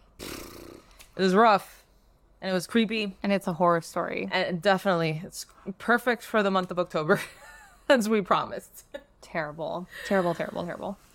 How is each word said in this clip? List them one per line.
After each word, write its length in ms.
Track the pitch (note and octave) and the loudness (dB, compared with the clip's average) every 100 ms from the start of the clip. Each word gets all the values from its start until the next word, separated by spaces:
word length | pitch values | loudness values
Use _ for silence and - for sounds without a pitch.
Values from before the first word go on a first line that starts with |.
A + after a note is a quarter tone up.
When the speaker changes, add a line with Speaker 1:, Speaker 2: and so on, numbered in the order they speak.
| _ _ | _ _
Speaker 1:
It 1000 | - - - - - - - - - - | -14 -12 -14 -16 -18 -20 -20 -20 -20 0
was 120 | F#3+ | 4
rough. 500 | F#3 A#3 G3 - - _ _ _ _ _ _ | 6 6 6 2 -20 _ _ _ _ _ _
And 80 | F#3+ | -4
it 40 | |
was 120 | F#3 E3 | -2 2
creepy. 500 | A#3 A3 A3+ G#3 F#3+ | 2 2 0 -6 -6
Speaker 2:
And 100 | G3+ | 0
it's 140 | G3 F#3+ | 0 0
a 80 | |
horror 260 | E3 F3+ E3+ | 2 4 2
story. 460 | - - F3 - F#3+ | 0 -6 -6 -6 -4
Speaker 1:
And 300 | F#3 - F3+ | -2 -2 0
definitely, 580 | G3+ F#3 G3 F3 E3 D#3 | 2 2 2 2 0 -2
it's 200 | F3+ - - - - G3 | -8 -14 -16 -14 -14 -10
perfect 440 | - A#3 - A3+ | 0 0 2 -4
for 200 | - A3+ | -2 0
the 80 | G3 | 2
month 200 | F#3+ F3+ | 0 -2
of 80 | F3 | -4
October, 420 | F3 E3+ D3+ G3 - - - | -2 -2 2 2 2 -14 -20
<laughs> 340 | - - - _ | -20 -20 -20 _
as 200 | C4+ G#3 | 4 4
we 140 | A3 | 0
promised. 640 | F#3 E3 A2+ - - - - - - _ | 2 0 0 -10 -14 -20 -18 -18 -20 _
Speaker 2:
Terrible. 680 | - F3 D3+ D3+ D#3 E3+ F3+ - - | -10 -8 -8 -8 -8 -8 -10 -12 0
Terrible, 280 | G3 F3 | 2 2
terrible, 300 | E3 - - | -2 -4 -6
terrible. 320 | F3 - - G3+ _ | -8 -8 -8 -10 _